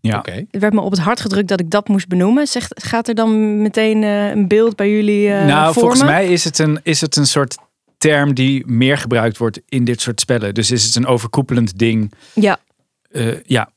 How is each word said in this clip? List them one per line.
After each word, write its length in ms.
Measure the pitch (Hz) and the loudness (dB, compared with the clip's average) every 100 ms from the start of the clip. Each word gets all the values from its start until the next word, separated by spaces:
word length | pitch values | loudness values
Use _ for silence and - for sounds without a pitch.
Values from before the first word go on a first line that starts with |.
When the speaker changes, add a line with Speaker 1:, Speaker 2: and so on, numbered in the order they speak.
Speaker 1:
Ja. 160 | 113 104 | -2 -2
Speaker 2:
Oké. 280 | - 92 196 | -4 -10 -8
Speaker 3:
Er 80 | 208 | -2
werd 140 | 208 | 0
me 80 | 208 | 0
op 100 | 185 | 0
het 80 | 190 | -2
hart 200 | 165 240 | 0 -2
gedrukt 280 | 214 190 190 | -2 -2 -2
dat 120 | 190 | -2
ik 100 | 165 | 0
dat 180 | 202 202 | -2 0
moest 200 | 196 180 | -2 0
benoemen. 400 | 180 185 254 294 | 0 2 2 0
Zegt, 360 | 240 - - - | -4 -8 -12 -6
gaat 220 | 233 233 | -4 -2
er 80 | 226 | -2
dan 460 | 226 220 214 208 | 0 2 0 0
meteen, 420 | 214 220 220 214 | 0 0 0 0
eh, 260 | 214 208 208 | 0 0 -2
een 180 | 208 190 | 0 2
beeld 280 | 208 226 208 | 4 2 0
bij 140 | 202 | 0
jullie, 440 | 214 208 208 208 | 0 0 2 0
eh, 120 | 202 151 | 2 2
Speaker 1:
Nou, 280 | 147 156 | 4 2
volgens 260 | 160 233 247 | 4 2 4
Speaker 3:
vormen? 160 | 277 156 | 2 2
Speaker 1:
mij 120 | 190 | 2
is 160 | 175 | 0
het 160 | 165 - | 0 -2
een, 200 | 156 156 | 0 0
is 180 | - 156 | -2 -2
het 140 | 156 147 | 0 0
een 120 | 139 | 2
soort 280 | 151 135 - _ _ _ _ | 0 -2 -6 _ _ _ _
term 360 | 156 147 143 | 2 2 2
die 300 | 131 131 135 127 | 2 0 0 -2
meer 300 | 117 127 139 | 0 2 0
gebruikt 400 | 117 117 113 101 | 0 0 0 -2
wordt 220 | 117 101 _ | -4 -6 _
in 160 | 135 120 | -2 -2
dit 160 | 120 | -2
soort 180 | - 113 | -4 -6
spellen. 340 | - 120 104 | -2 -2 -2
Dus 180 | 101 107 | -2 -2
is 120 | 123 - | 0 0
het 100 | 120 | 0
een 100 | 127 | 0
overkoepelend 720 | 120 110 - 135 123 113 92 | 0 0 -4 0 0 0 0
ding. 340 | 113 110 107 - - | 0 0 -2 -8 -8
Speaker 3:
Ja. 240 | - 202 - _ _ _ _ _ | 0 0 0 _ _ _ _ _
Speaker 1:
Eh, 160 | - 113 - | -4 -4 -4
ja. 260 | - 123 104 | -2 -2 -2